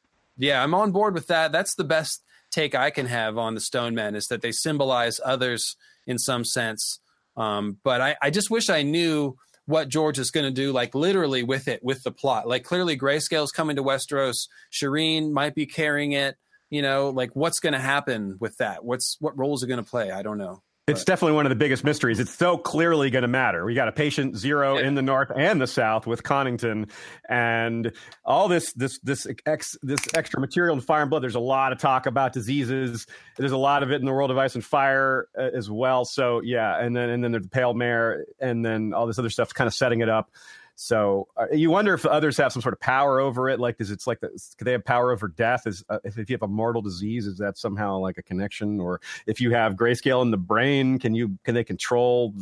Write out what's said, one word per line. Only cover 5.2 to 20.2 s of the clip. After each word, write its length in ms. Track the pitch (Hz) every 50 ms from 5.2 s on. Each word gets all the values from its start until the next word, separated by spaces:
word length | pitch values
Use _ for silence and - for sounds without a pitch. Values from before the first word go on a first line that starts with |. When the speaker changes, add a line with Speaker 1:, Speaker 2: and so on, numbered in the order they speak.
| -
Speaker 1:
others 520 | 127 127 127 131 127 120 110 - - - - _ - _ _ _ -
in 100 | 127 117
some 260 | - - 127 120 117
sense. 540 | 117 - 131 117 113 110 107 - - - - _ _ _ _ _ _ _ -
Um, 400 | 113 107 104 104 104 104 98 - _
but 180 | 139 127 120
I, 140 | 131 139 151 -
I 80 | 139 143
just 180 | 151 202 202 -
wish 200 | 220 226 226 -
I 120 | 185 156 143
knew 520 | 143 151 170 170 165 156 151 147 139 131 - _ _ _ _ _
what 220 | - 151 160 151 139
George 280 | 127 156 156 151 151 139
is 140 | 127 -
gonna 180 | - - 143 139
do, 220 | 131 127 135 139
like, 240 | 135 127 120 117 -
literally 480 | 135 151 185 196 190 170 143 135 127 120
with 240 | 120 131 131 135 -
it, 160 | 120 101 -
with 180 | 123 135 131 -
the 80 | 127
plot. 360 | - - - 139 123 110 104 117
Like, 160 | 123 127 120
clearly 340 | - 175 180 185 175 156 131
Grayscale's 540 | 131 139 143 156 151 - 165 156 147 139
coming 240 | - - 165 156 147
to 80 | 139 135
Westeros. 640 | 135 135 131 - - 147 139 135 131 117 - - - _ - - _
Shireen 600 | - - 147 139 135 151 160 160 160 160 156 151
might 220 | 147 139 143 151 -
be 100 | 160 151 139
carrying 460 | - - 156 151 147 143 147 147 143
it. 240 | 139 139 139 131 - _ _ _ _ _ _
You 100 | 151 147
know, 280 | 143 135 135 135 139 139
like, 240 | 131 131 127 127 -
what's 240 | 135 151 165 160 -
gonna 200 | - 165 147 131
happen 580 | 131 135 139 143 143 - 127 110 104 98 95 92
with 180 | 117 110 - -
that? 260 | 123 107 95 78 92
What's, 340 | 120 123 120 - - - -
what 180 | 147 151 139 139
role 160 | 131 143 147
is 60 | 131 127
it 40 | 123
gonna 160 | 131 120 107
play? 260 | - - 123 110 98
I 100 | 95 95